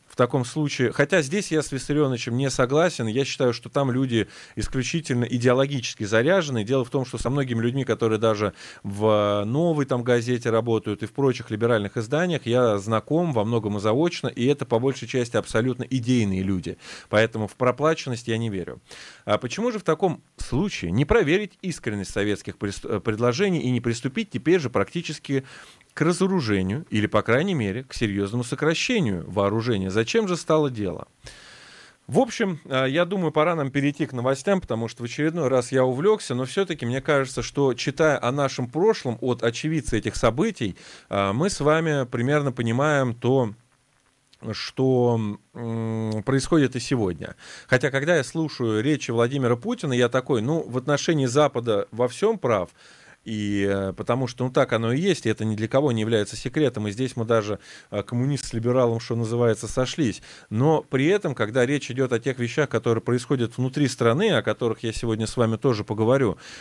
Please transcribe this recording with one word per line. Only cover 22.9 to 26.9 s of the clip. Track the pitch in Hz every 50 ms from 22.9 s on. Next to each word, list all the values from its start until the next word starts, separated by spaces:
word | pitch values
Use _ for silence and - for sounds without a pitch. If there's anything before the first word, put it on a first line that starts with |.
| 107 98
предложений | - 117 107 104 120 123 120 143 208 196 180 156 -
и | 127
не | 123 117
приступить | 120 120 113 117 - 131 - 226 220 -
теперь | - 123 - 156 180 180
же | 143 117
практически | - 101 98 - - 175 160 - 151 - _ - 139 135 135 - - - - - - - _ _ -
к | -
разоружению | 175 170 180 170 190 185 196 180 131 110 104 95 92 92 104 147 175 -